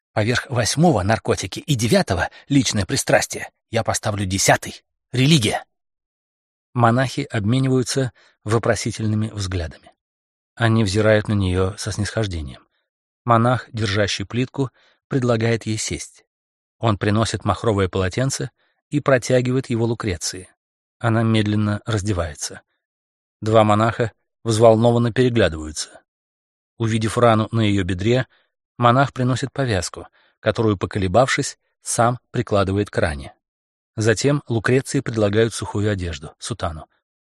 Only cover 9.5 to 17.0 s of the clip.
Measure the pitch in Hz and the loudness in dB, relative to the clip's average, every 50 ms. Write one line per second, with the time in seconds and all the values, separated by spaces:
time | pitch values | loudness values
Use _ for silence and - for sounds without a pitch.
9.5 | 95 90 82 76 - - _ - _ _ _ _ _ _ _ _ _ _ _ _ | -4 -4 -6 -6 -10 -16 _ -20 _ _ _ _ _ _ _ _ _ _ _ _
10.5 | _ - 117 113 110 113 110 92 90 107 104 110 107 107 - - 107 101 98 90 | _ 0 2 2 4 2 2 0 0 2 4 4 4 2 2 0 -2 0 0 0
11.5 | 90 92 95 95 98 - - 107 - 107 101 - - 113 110 98 87 82 76 65 | 0 0 -2 -2 -4 -8 -8 -8 -6 -6 -6 -4 -4 -4 -4 -4 -6 -8 -10 -10
12.5 | 62 - _ _ _ _ _ _ _ _ _ _ _ _ - 120 117 113 117 123 | -14 -18 _ _ _ _ _ _ _ _ _ _ _ _ 0 2 2 4 4 2
13.5 | 127 113 - - - 107 110 101 98 107 101 95 - - 98 - - 120 131 - | 0 -2 -4 -10 -8 -6 -4 -2 0 0 -2 -2 -2 -8 -8 -6 -4 -6 -6 -4
14.5 | - 139 135 123 _ _ _ _ _ _ _ - 139 135 120 120 117 113 110 117 | -4 -6 -6 -6 _ _ _ _ _ _ _ -4 -4 -2 0 0 0 2 2 0
15.5 | 117 113 - 110 110 107 - - 87 85 - - _ - _ _ _ _ _ _ | 0 -2 -4 -6 -6 -6 -6 -8 -8 -10 -10 -16 _ -20 _ _ _ _ _ _
16.5 | _ _ _ _ _ - 113 113 107 - | _ _ _ _ _ -2 0 0 0 0